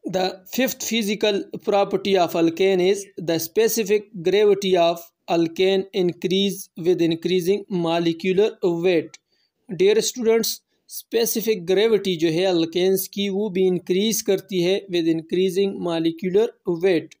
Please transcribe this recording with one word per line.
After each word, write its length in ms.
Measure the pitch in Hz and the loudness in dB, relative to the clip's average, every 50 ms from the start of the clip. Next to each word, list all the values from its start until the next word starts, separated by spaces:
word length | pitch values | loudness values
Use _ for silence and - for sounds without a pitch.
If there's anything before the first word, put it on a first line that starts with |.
| - | -10
The 220 | - 175 185 185 185 - - _ - | -6 -4 -2 -4 -4 -6 -10 _ -8
fifth 320 | - 233 262 254 - - - - | -2 -2 -2 -2 -2 -6 -6 -4
physical 540 | 220 233 214 196 214 - - 208 202 190 - - - 202 _ | -2 -2 -2 -2 -2 0 0 0 0 -2 -4 -6 -12 -8 _
property 480 | 220 202 196 196 196 208 190 - 208 190 | 0 2 2 2 0 -2 -4 0 0 2
of 160 | 185 175 - | 2 2 0
alkane 480 | - 170 165 165 165 165 190 196 196 180 | 2 0 0 0 2 2 2 2 2 2
is 180 | 180 190 208 202 - - _ - 175 151 | 2 2 0 0 -4 -14 _ -10 -4 -4
the 80 | 165 160 | -2 -2
specific 680 | 165 - _ 220 226 220 220 226 220 185 214 208 208 _ - 185 | -4 -2 _ 0 0 2 0 -2 0 0 0 0 0 _ -14 -4
gravity 480 | 160 185 190 208 214 208 196 196 196 190 185 | -2 0 2 4 4 4 2 2 2 2 2
of 260 | 175 170 170 170 170 - - _ _ _ - | 4 4 2 2 -2 -10 -20 _ _ _ -2
alkane 560 | 180 170 165 165 165 - 190 190 196 190 190 - | 0 0 0 0 0 0 2 2 2 0 -2 -2
increase 760 | - 202 180 175 165 - - 185 185 190 196 196 180 190 - _ _ - | -2 -2 0 0 -2 -4 -4 -2 0 2 0 0 -2 -6 -14 _ _ -4
with 240 | 160 175 180 156 | 0 0 2 2
increasing 640 | 170 165 165 160 165 175 180 185 170 175 202 202 - _ | 2 0 0 -2 -2 0 0 0 2 0 -2 -2 -2 _
molecular 800 | 196 175 170 165 165 170 175 170 165 165 - 190 190 190 208 220 220 _ | -4 -2 -2 0 0 0 0 -2 -2 -2 -2 0 2 2 2 0 0 _
weight। 560 | - 180 170 170 170 190 180 160 143 139 - _ _ _ _ _ _ _ _ _ _ - | -2 -2 -2 0 0 2 2 2 -2 -4 -16 _ _ _ _ _ _ _ _ _ _ -14
Dear 320 | 190 156 185 196 214 220 | -2 2 2 4 4 2
students, 540 | 196 - - 254 220 226 226 226 220 - - - _ _ _ _ _ _ | 0 -2 -6 -2 0 2 2 2 0 -2 -6 -8 _ _ _ _ _ _
स्पेसिफिक 760 | - - - _ - 226 233 - - 233 190 220 220 185 170 | -18 -18 -12 _ -2 -2 -2 0 -2 -4 -2 -2 -2 -2 0
ग्रेविटी 480 | 165 185 190 214 233 220 190 196 196 180 | 0 2 2 4 4 2 2 2 0 0
जो 120 | 156 165 170 | 0 0 0
है 120 | 156 170 190 | 2 2 0
अल्केन्स 600 | 190 180 165 165 165 165 180 180 190 190 185 - - - | 2 2 0 0 0 0 0 2 2 0 0 -2 -6 -6
की 140 | 202 202 202 | -4 -4 -2
वो 200 | 185 196 214 220 | -2 -2 -4 -2
भी 160 | 175 190 185 | 0 0 2
इंक्रीज 560 | 185 180 170 - - 180 190 208 226 202 - - - | 2 0 -2 -2 -2 0 0 2 0 -2 -2 0 -2
करती 340 | 196 190 - - 190 180 | -2 -2 -2 -4 -2 0
है 180 | 170 175 196 202 - - 175 | 0 0 0 -2 -4 -4 -4
with 180 | 175 165 165 160 | 0 0 0 0
increasing 600 | 165 160 - - 180 190 190 170 190 202 196 196 - 180 175 | 0 -2 -4 0 0 0 0 2 0 0 0 -2 -4 -4 -4
molecular 580 | 165 165 160 165 165 165 - 185 175 202 226 240 - _ _ - 170 165 175 | -2 0 -2 -2 -2 -2 -6 0 2 2 0 0 -4 _ _ -6 -4 0 2
weight। 280 | 196 175 156 156 - - _ | 2 2 2 -2 -6 -20 _